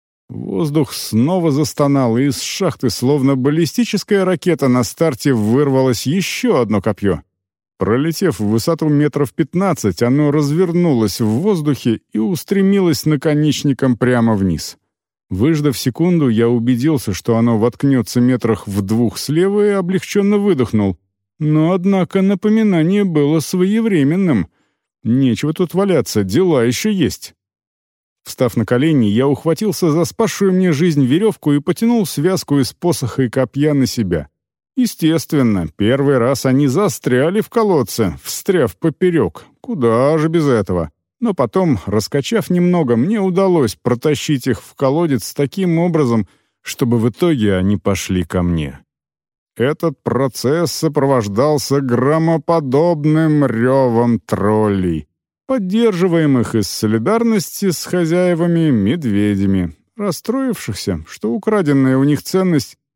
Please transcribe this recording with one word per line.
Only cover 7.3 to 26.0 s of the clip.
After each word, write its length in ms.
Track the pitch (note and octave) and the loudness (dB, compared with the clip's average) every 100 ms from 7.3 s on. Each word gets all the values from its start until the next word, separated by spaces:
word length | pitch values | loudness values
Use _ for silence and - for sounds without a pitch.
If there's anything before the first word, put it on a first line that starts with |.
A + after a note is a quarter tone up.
| _ _ _ _ - | _ _ _ _ -6
Пролетев 600 | F#2 A#2+ D#3+ D#3 F#3 A2 | -2 0 0 -2 -2 -2
в 80 | G#2 | 0
высоту 420 | A2 E3 D#3+ D#3 | 0 0 -2 0
метров 440 | D3 D3 C#3+ C#3+ | 2 0 0 -4
пятнадцать, 680 | - - F3 G3 D3+ G#2+ F2+ | -2 -4 -2 -2 0 -2 0
оно 260 | A#2+ C#3 D3 | 0 2 2
развернулось 880 | D3 C#3+ D#3 F#3 E3+ F3 B2 G#2+ - | 0 0 0 0 2 2 2 0 0
в 60 | A2 | 0
воздухе 720 | A2+ G3+ F#3 D3 C#3+ B2 A2 _ | 0 0 0 0 -2 -2 -4 _
и 60 | G#3+ | -4
устремилось 880 | A3 F3 - G3 G3 G3+ F3 C3+ D#3 | -2 -4 -2 0 2 2 2 0 0
наконечником 880 | D3 D#3+ D3 D3+ C3+ D3+ C3+ C3 A#2+ | 0 0 0 0 0 -2 0 0 0
прямо 400 | B2 B2 A#2 G#2+ | 2 2 2 2
вниз. 420 | F#2+ D2+ - - _ _ _ _ - | 0 -2 -6 -16 _ _ _ _ -10
Выждав 460 | F2+ C#3 D#3 D3 B2 | -2 0 2 0 -2
секунду, 520 | C3 - F3 F3 C#3 | -4 -2 0 2 2
я 200 | A2 A#2 | 2 2
убедился, 640 | A#2+ A#2 A#2+ D3 D3 - | 2 0 0 0 -2 -2
что 240 | F2+ - A2+ | -6 -2 0
оно 220 | A#2 A2+ | 2 2
воткнётся 600 | A#2 - C#3 C3 A2 B2 | 0 0 0 0 0 0
метрах 480 | B2 B2+ A2+ G#2+ - | 2 2 0 -2 -2
в 140 | G2 | -4
двух 360 | G2 A2 A#2 - | -2 0 0 -2
слева, 480 | - D#3 F#3+ G#3 G#3 | -4 0 0 2 0
и 40 | |
облегчённо 680 | G3 F3 F#3+ - G#3 G3+ G#3 | 0 -2 -4 -2 -2 2 2
выдохнул. 580 | G3+ D3 A#2 G#2+ G2 F2+ _ _ _ - | 0 0 0 0 0 -4 _ _ _ -6
Но, 320 | D3+ D3+ D#3+ | 0 2 2
однако, 500 | F#3 F#3 G3 F3 G3 | 0 0 0 0 0
напоминание 800 | F#3+ G3+ G#3+ A3 G#3+ F3 D#3+ G#3 | 0 0 2 2 2 2 2 2
было 380 | G3 D3+ C#3+ D#3+ | 0 2 2 0
своевременным. 1040 | - F#3 F#3 A3 A3+ F3+ C#3 F3+ F#3 A2+ E2 _ _ _ _ _ | -2 0 0 2 0 2 2 2 2 0 -2 _ _ _ _ _
Нечего 500 | A#2 B2+ C3 A2 D3 | -2 0 2 0 -2
тут 220 | D#3+ F3 | -2 -2
валяться, 480 | F3+ G3+ E3 | -2 0 0